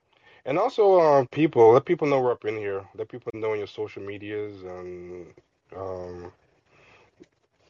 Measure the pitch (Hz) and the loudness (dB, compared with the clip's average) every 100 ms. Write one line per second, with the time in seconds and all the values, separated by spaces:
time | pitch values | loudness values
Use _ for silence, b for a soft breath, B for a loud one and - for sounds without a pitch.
0 | _ b b b - 156 247 254 202 185 | _ b b b -6 -2 -2 2 4 6
1 | 160 139 127 147 160 120 113 123 - 170 | 6 4 2 -2 0 6 8 8 4 -2
2 | 147 135 123 113 107 110 101 98 98 98 | 0 0 0 -2 -6 -6 -6 -8 -10 -14
3 | 110 - 120 110 110 107 98 - 107 107 | -14 -12 -12 -8 -6 -4 -8 -10 -12 -10
4 | 98 101 104 107 104 98 92 90 90 90 | -14 -12 -10 -10 -10 -12 -14 -14 -14 -14
5 | 90 90 82 _ _ _ _ 95 95 92 | -16 -18 -18 _ _ _ _ -14 -12 -10
6 | 90 87 87 _ _ _ _ b b b | -12 -14 -18 _ _ _ _ b b b
7 | b _ - _ _ _ | b _ -20 _ _ _